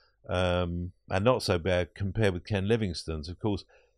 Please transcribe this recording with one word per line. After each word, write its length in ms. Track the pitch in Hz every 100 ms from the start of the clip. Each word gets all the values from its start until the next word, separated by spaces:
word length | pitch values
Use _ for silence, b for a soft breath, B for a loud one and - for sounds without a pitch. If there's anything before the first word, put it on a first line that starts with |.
| b b -
um, 640 | 92 90 90 87 87 87 - -
and 160 | 95
not 200 | 107 123
so 160 | - 90
bad 340 | 85 90 87
compared 400 | - 101 90 104
with 140 | 90 -
Ken 200 | 101 95
Livingstone's. 640 | 117 104 82 - 80 78
Of 80 | 90
course, 260 | 110 98 - b b